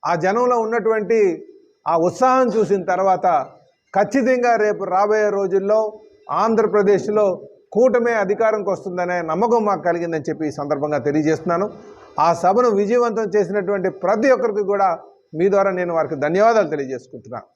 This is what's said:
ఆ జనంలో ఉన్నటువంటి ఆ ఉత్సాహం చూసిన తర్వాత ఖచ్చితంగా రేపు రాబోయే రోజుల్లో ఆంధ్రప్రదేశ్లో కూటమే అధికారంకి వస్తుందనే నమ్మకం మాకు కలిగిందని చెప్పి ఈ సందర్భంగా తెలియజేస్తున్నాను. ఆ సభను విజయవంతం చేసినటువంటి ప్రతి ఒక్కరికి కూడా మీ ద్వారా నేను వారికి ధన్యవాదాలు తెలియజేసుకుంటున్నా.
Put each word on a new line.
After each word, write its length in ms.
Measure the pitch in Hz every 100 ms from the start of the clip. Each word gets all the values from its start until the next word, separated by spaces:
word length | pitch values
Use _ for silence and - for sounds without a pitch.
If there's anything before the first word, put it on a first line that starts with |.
ఆ 120 | 147 175 175
జనంలో 320 | 214 247 240 220
ఉన్నటువంటి 540 | 233 220 220 196 226 196 160 - - _ _ -
ఆ 20 | 165 170
ఉత్సాహం 420 | 170 254 254 254 208
చూసిన 260 | 185 196 180
తర్వాత 340 | 180 190 190 180 160 123 - _ _ _ 190
ఖచ్చితంగా 580 | 202 240 247 254 240 233
రేపు 200 | 208 202 185
రాబోయే 360 | 180 208 214 208 196
రోజుల్లో 400 | 196 190 196 220 220 208 - _ - 147
ఆంధ్రప్రదేశ్లో 880 | 214 220 214 202 196 196 202 214 208 175 - - _ 202
కూటమే 380 | 254 240 233 226
అధికారంకి 460 | 190 208 220 220 196
వస్తుందనే 440 | 185 202 180 175 180 165
నమ్మకం 320 | 160 226 233 214
మాకు 140 | 185 165
కలిగిందని 400 | 170 170 160 143
చెప్పి 180 | 151 156
ఈ 80 | 139
సందర్భంగా 420 | 143 147 147 147 131
తెలియజేస్తున్నాను. 600 | 147 151 156 165 170 208 - - - - - -
ఆ 20 | 165
సభను 280 | - 208 247 202
విజయవంతం 480 | 202 240 240 220 214 202
చేసినటువంటి 540 | 175 202 185 202 185 185
ప్రతి 280 | 180 214 269 254
ఒక్కరికి 280 | 233 202 196
కూడా 180 | 202 196 165 - _ _ 156
మీ 80 | 185
ద్వారా 180 | 196 196 185
నేను 140 | 180 165
వారికి 200 | 147 147 147
ధన్యవాదాలు 440 | 175 214 226 170
తెలియజేసుకుంటున్నా. 680 | 151 135 127 - 127 104 117 -